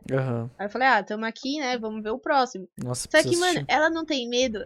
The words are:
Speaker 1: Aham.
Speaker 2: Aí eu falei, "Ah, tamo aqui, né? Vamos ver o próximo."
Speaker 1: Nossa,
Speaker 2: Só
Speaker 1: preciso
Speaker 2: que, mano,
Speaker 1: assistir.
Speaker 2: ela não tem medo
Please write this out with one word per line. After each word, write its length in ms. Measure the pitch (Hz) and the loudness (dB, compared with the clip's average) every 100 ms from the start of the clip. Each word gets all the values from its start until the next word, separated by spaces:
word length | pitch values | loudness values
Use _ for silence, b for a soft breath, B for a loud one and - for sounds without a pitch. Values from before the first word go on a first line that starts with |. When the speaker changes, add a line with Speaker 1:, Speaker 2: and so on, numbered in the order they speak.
| - | -2
Speaker 1:
Aham. 400 | 135 131 117 120 - | -2 0 -2 -4 -8
Speaker 2:
Aí 80 | 202 | -6
eu 20 | |
falei, 180 | 233 262 | 0 4
"Ah, 160 | 226 | 4
tamo 220 | 180 214 226 | 0 -4 -6
aqui, 340 | 220 262 302 | -6 -6 -4
né? 180 | 254 247 | -2 -4
Vamos 240 | 220 220 | -4 -6
ver 100 | 214 | -6
o 60 | 247 | -4
próximo." 520 | 330 285 247 190 185 - | 0 2 2 -2 -12 -8
Speaker 1:
Nossa, 200 | 123 123 | -6 -4
Speaker 2:
Só 80 | - | 2
Speaker 1:
preciso 240 | 311 320 | 4 4
Speaker 2:
que, 60 | 339 | 4
mano, 100 | 359 320 | 2 2
Speaker 1:
assistir. 60 | 139 | 2
Speaker 2:
ela 220 | 269 320 | 2 4
não 160 | 330 330 | 0 -2
tem 240 | 285 240 | -2 0
medo 360 | 240 262 208 | 2 2 0